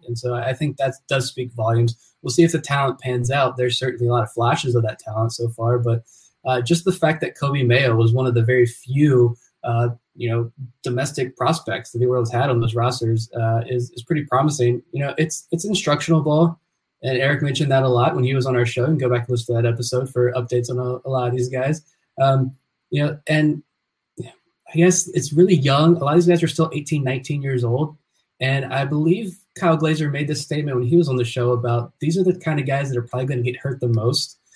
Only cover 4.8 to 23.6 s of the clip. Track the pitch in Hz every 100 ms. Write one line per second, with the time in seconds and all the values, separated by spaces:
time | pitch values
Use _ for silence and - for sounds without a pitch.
4.8 | 110 - - 107 117 - 117 117 113 123
5.8 | 117 117 - _ _ _ 131 127 120 170
6.8 | 190 185 156 160 127 - 143 139 123 123
7.8 | 135 113 117 120 131 117 113 127 120 -
8.8 | - 135 147 127 120 117 _ _ 123 117
9.8 | 120 117 _ - 120 117 120 - 127 -
10.8 | - 123 - 147 131 - 131 165 - -
11.8 | - 120 123 127 113 117 139 120 113 113
12.8 | 120 131 117 113 113 120 113 113 120 123
13.8 | 120 - - 151 143 127 151 147 123 120
14.8 | - 139 139 - 156 - - 165 202 190
15.8 | - 147 - 160 151 151 165 165 _ _
16.8 | _ _ 131 127 135 147 147 135 143 135
17.8 | 131 120 120 - 127 135 127 127 120 123
18.8 | 131 156 127 123 117 123 117 117 117 117
19.8 | 120 127 127 127 123 127 120 123 120 123
20.8 | 127 127 135 131 123 127 123 131 135 156
21.8 | - _ _ - 135 135 131 - _ _
22.8 | - 143 147 151 - 151 151 151